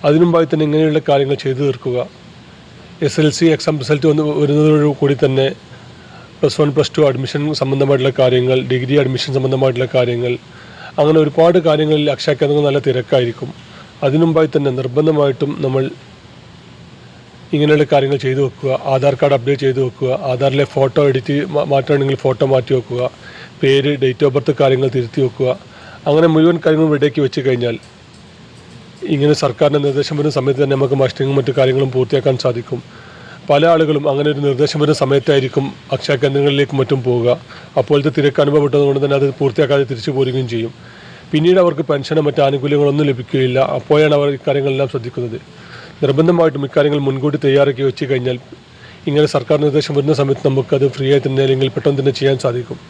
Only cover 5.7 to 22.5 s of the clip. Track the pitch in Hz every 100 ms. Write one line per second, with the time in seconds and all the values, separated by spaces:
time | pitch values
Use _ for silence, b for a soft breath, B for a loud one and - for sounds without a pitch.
5.7 | B B B B B B - 147 - 147
6.7 | 143 143 - 147 127 135 147 151 151 135
7.7 | 135 139 139 131 131 127 127 127 131 127
8.7 | 127 123 143 131 131 - 131 135 131 135
9.7 | 123 127 131 123 120 123 120 - B B
10.7 | B B - 151 160 151 139 165 175 160
11.7 | 151 151 156 147 135 - 143 143 151 147
12.7 | 139 135 123 120 135 120 110 - - B
13.7 | B B - 143 147 165 160 156 156 143
14.7 | 127 127 127 156 151 143 131 143 147 139
15.7 | 135 135 - - - - - - - -
16.7 | - - - - - - - - 147 147
17.7 | 151 147 143 139 139 131 131 135 - 139
18.7 | 131 - 131 139 131 147 139 123 139 135
19.7 | 127 127 - 127 131 143 127 139 135 139
20.7 | - 135 156 143 131 120 143 - 147 143
21.7 | 139 131 143 139 135 135 123 139